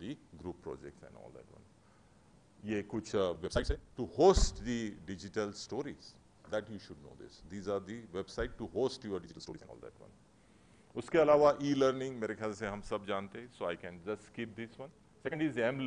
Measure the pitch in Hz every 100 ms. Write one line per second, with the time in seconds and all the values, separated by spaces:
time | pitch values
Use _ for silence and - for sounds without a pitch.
0 | 92 151 - 82 90 82 - 65 71 -
1 | - 58 57 62 - - - - - -
2 | - - - - - - 104 104 101 113
3 | - 107 92 80 90 120 123 147 - -
4 | 113 - 180 180 - - 107 120 107 98
5 | 82 95 101 107 104 98 - 110 147 80
6 | - - - - - 107 104 101 - 73
7 | 69 65 - - 80 98 95 98 95 117
8 | 110 90 95 - 123 - 107 95 131 -
9 | 110 95 82 82 - - - 58 60 -
10 | 52 - - - - - - - - -
11 | 120 165 147 147 147 143 143 139 135 131
12 | 131 123 107 101 107 101 107 101 - 107
13 | 98 98 98 113 120 - 90 87 90 90
14 | 87 107 - - 113 104 113 - 139 -
15 | - - 135 160 156 120 117 135